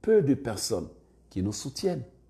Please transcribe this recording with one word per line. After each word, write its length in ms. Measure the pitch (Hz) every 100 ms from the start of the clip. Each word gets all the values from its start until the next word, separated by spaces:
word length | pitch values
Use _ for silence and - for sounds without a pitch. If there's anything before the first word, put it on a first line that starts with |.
peu 200 | - 220
de 120 | 143
personnes 540 | 131 117 101 - 98 80 - _ _ _
qui 140 | 95
nous 80 | 95
soutiennent 520 | 110 139 - 190 165 113 _